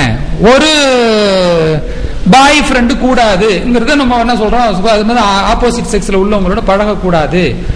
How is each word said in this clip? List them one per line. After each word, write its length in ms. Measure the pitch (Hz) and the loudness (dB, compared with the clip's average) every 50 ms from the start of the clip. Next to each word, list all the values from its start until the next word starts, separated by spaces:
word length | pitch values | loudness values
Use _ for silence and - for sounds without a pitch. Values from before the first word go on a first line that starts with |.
| 143 120 110 135 - - 160 156 | 0 -2 -2 -4 -4 -4 -2 0
ஒரு 280 | 170 220 254 277 302 311 311 294 285 269 262 247 240 226 220 214 208 202 190 190 180 175 175 170 160 156 156 151 - - - - - - - - - 185 | 2 4 4 4 2 2 0 0 0 0 0 0 0 0 0 0 0 0 0 0 0 0 0 0 0 0 -2 -2 -4 -6 -6 -6 -6 -6 -4 -2 2 4
பாய் 280 | 196 262 269 285 302 294 | 4 6 6 4 4 2
ஃப்ரெண்டு 380 | - - 285 247 240 233 285 | 2 0 0 0 0 0 0
கூடாதுங்கிறத 1000 | - - 254 254 247 233 214 196 175 208 220 190 165 - 254 240 233 226 285 302 | 0 0 0 2 2 2 2 2 0 0 0 0 -2 -2 0 0 0 0 0 0
நம்ம 240 | 285 277 240 247 240 | 0 0 0 0 0
என்ன 140 | 233 240 240 | 0 -2 -2
சொல்றோம், 480 | 214 220 208 214 240 247 226 190 175 | -2 0 0 0 0 0 0 -2 0
அது 240 | 185 226 220 208 208 | 0 0 0 0 0
மாதிரி 200 | 220 240 240 214 | 0 0 0 0
ஆ-, 320 | 202 196 196 196 196 233 | 0 0 0 0 0 0
ஆப்போசிட் 380 | - 247 233 - 240 - - 214 | 0 0 -2 -2 -2 -4 -4 -4
செக்ஸ்ல 180 | - - - 190 | -4 -2 -2 0
உள்ளவங்களோட 440 | 196 190 202 214 202 190 180 196 233 226 | 0 0 0 0 0 0 -2 -2 -2 0
பழகக்கூடாது, 880 | - 190 202 208 214 202 170 - 185 175 165 147 139 156 180 180 131 107 - - - - | 0 0 0 0 -2 -2 -2 -2 -2 0 0 0 0 0 0 0 -2 -2 -4 -4 -4 -4